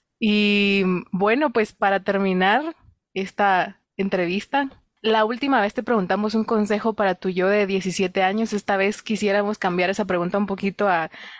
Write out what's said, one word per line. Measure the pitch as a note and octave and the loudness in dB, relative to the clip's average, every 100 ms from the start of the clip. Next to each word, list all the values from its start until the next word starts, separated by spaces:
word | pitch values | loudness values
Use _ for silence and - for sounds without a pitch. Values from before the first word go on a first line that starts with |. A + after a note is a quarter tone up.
| _ - | _ -4
Y, | A3 G#3 G#3 G3+ G3+ G3 F#3 F3+ - | 0 2 2 2 2 2 2 0 -4
bueno, | F#3+ G3+ A#3+ D4+ | -2 0 2 0
pues | A#3 G#3+ | 0 -2
para | - G3+ G3 | 0 0 0
terminar | G3 G3 G3 F#3 F#3 A3+ D#4 D#4+ _ _ _ | 0 0 0 2 2 2 0 -10 _ _ _
esta | - F#3+ - G3+ F#3 E3+ - _ - | -8 -6 0 2 2 0 -6 _ -6
entrevista, | F#3+ F#3+ F3 F#3+ - C#4 C#4 - _ _ | -2 -2 -2 -4 -2 -2 -2 -6 _ _
la | G#3+ A3 | 0 2
última | G#3+ A#3+ C#4 C4 | 2 0 0 2
vez | G3+ | 2
te | - | -2
preguntamos | G#3+ A#3 F#3 F#3+ G#3+ | -2 0 0 0 0
un | A3 | 0
consejo | A3 A3+ G#3 G#3 A3+ | 0 0 0 0 -2
para | A3 G3+ F3+ | 0 0 -2
tu | F#3+ | -4
yo | F3+ F#3 | 0 2
de | G#3 G3+ | 2 2
diecisiete | G3 F#3 E3+ F#3 F#3+ | 0 -2 -2 -2 0
años. | F#3 G#3 A3+ | 0 0 -2
Esta | G#3 - G3 | -4 -2 0
vez | G3 G#3 | 0 -2
quisiéramos | - G#3 G#3 G3+ G3+ G#3+ | -4 -2 0 0 0 -2
cambiar | F#3+ F3+ F3+ | -2 0 0
esa | G3 | 0
pregunta | G3 F3+ F3 G3+ | -2 -2 0 -2
un | G3+ | -2
poquito | G3 G3 F#3+ G#3 | -2 -4 0 0
a, | F3 - - - | 0 -2 -8 -20